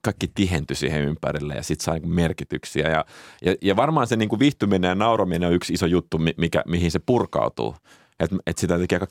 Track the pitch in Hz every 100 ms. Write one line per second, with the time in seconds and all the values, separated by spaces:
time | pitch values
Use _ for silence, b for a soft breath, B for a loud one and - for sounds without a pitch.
0 | - - - - 95 85 71 69 69 78
1 | 71 80 76 73 73 69 - 78 - 80
2 | 80 85 82 76 71 73 - - 76 78
3 | - B B B 90 95 98 98 143 156
4 | 120 113 107 107 139 - 101 95 90 92
5 | 110 113 92 85 87 90 - 87 87 87
6 | - 82 80 - 82 - - 87 87 82
7 | - 120 92 - 57 - 55 - b b
8 | b b 82 95 - 82 87 87 90 90
9 | 95